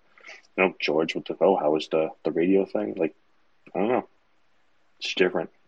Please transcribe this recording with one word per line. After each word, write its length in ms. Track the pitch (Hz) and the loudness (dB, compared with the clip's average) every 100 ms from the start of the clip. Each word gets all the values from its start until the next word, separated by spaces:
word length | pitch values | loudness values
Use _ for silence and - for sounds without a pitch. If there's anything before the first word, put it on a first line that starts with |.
| _ _ - - _ - | _ _ -20 -20 _ 0
You 80 | |
know, 100 | 95 - | 0 0
George, 340 | - 76 82 | -2 0 0
what 120 | - - | -4 -8
the, 100 | 80 | 2
oh, 160 | 92 92 | 4 4
how 140 | 76 | 2
was 180 | 78 - | 0 0
the, 200 | 80 80 - | 0 0 -4
the 80 | 80 | -4
radio 320 | 80 87 98 | 0 2 2
thing? 300 | 95 107 104 101 | 2 -4 -6 -4
Like, 180 | - - _ _ _ _ - | -4 -6 _ _ _ _ -10
I 40 | - | -4
don't 100 | 107 | 0
know. 200 | 120 - _ _ _ _ _ _ _ _ - | 0 -4 _ _ _ _ _ _ _ _ -12
It's 160 | - | -6
different. 360 | - 92 90 80 _ | 0 0 0 -8 _